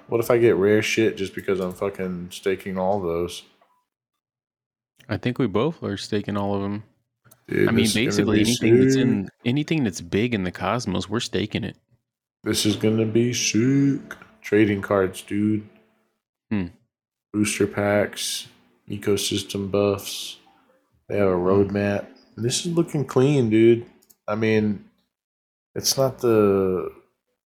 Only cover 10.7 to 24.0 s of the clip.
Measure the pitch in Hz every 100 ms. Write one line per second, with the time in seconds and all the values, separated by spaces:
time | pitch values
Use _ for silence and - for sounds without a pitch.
10.7 | 120 104 92 98 110 - 95 104 104 92
11.7 | - _ _ _ _ _ _ 107 110 107
12.7 | 101 110 110 110 113 120 120 - 107 127
13.7 | 139 139 135 - - - _ - 104 107
14.7 | 98 - 101 95 - - 101 107 107 107
15.7 | _ _ _ _ _ _ _ - 104 87
16.7 | - _ _ _ _ _ 107 107 - 101
17.7 | - 101 104 - - - - - _ _
18.7 | _ - 104 107 101 - 101 - 101 98
19.7 | 101 101 101 - - - - _ _ _
20.7 | _ _ _ - 101 98 90 90 98 101
21.7 | 101 101 101 - - _ - 117 - 175
22.7 | 170 165 151 135 131 135 143 113 110 117
23.7 | 117 - _